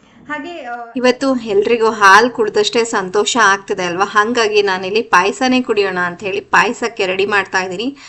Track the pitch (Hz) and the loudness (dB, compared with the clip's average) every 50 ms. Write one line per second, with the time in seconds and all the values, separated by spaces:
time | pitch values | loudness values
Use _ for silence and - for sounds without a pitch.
0 | _ _ _ - - - 294 302 277 349 349 330 269 240 240 240 233 233 233 262 | _ _ _ -20 -14 -12 -12 -10 -10 -12 -12 -12 -12 -12 -12 -12 -14 -10 -8 0
1 | 240 254 247 - 277 269 262 247 226 226 196 202 202 233 233 233 220 220 226 208 | 0 0 0 2 0 -2 -2 -2 -2 0 0 0 2 2 0 2 2 0 2 4
2 | 202 190 190 208 226 254 240 - 220 214 - 214 208 - - 240 226 233 240 208 | 6 8 8 8 6 4 0 -2 -2 0 0 0 0 0 0 -2 -2 0 -2 -4
3 | 190 185 180 208 208 - - 233 220 196 196 196 196 - 214 185 180 175 170 180 | -4 -2 -2 -2 -2 0 0 2 2 2 2 0 -2 -6 -6 -6 -4 -4 -2 -2
4 | 196 196 - 214 208 226 247 233 226 208 208 208 202 196 185 185 190 185 202 220 | -4 0 0 0 0 2 0 0 0 2 2 2 2 2 -2 -2 -4 -2 -2 -2
5 | 233 - - 180 185 202 202 - 262 254 254 254 247 - 220 202 202 196 185 180 | -2 2 2 2 2 2 -2 -2 0 0 0 0 0 0 0 0 0 -2 -2 -2
6 | 180 175 175 170 214 190 190 208 - - - 180 180 208 240 - 247 240 233 - | -4 -4 -6 -8 -8 -6 -6 -6 -6 0 2 2 2 2 -2 -4 -6 -8 -4 -4
7 | 202 185 185 190 196 196 208 202 190 - - 175 185 190 180 190 226 269 277 - | -4 -4 -2 -2 -2 0 0 0 -2 0 -2 -4 -4 -4 -6 -6 -6 -6 -8 -10
8 | - | -16